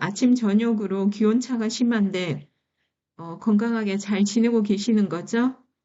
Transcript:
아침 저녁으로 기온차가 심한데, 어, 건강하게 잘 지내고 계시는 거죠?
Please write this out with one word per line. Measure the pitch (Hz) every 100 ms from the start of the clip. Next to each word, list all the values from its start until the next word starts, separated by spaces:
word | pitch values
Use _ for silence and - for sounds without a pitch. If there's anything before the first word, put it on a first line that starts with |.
아침 | 170 208 247
저녁으로 | 247 208 208 233 214 196 196 196
기온차가 | 202 214 233 247 240 214
심한데, | 214 240 226 196 185 175 - - _ _ _ _ _ _ -
어, | 165 185
건강하게 | 226 208 233 226 208 196
잘 | 202 208
지내고 | 202 233 233 233
계시는 | 208 196 - 214 190
거죠? | 165 170 233 254 - _ _